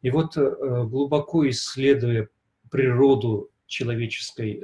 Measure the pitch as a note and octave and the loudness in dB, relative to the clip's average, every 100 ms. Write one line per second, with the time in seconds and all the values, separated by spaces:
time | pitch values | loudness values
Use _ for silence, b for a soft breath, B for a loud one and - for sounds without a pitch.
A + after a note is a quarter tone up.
0 | C3 C#3+ D#3+ - C#3 - C3+ B2 A2+ C3 | 0 0 0 0 0 0 -4 -2 -2 -2
1 | C#3 D3 D3 E3 C#3+ A#2+ - - C3+ C#3 | 0 0 0 0 0 0 -8 -2 2 2
2 | A#2+ A#2 G#2+ _ _ _ - C3 C3 A#2+ | 2 0 -2 _ _ _ -8 0 2 4
3 | C#3 C3 A#2 G#2+ - _ _ - A#2 A2+ | 6 4 2 -4 -6 _ _ -8 -4 -4
4 | A2+ - - - A2 G#2+ | -4 -8 -10 -8 -8 -8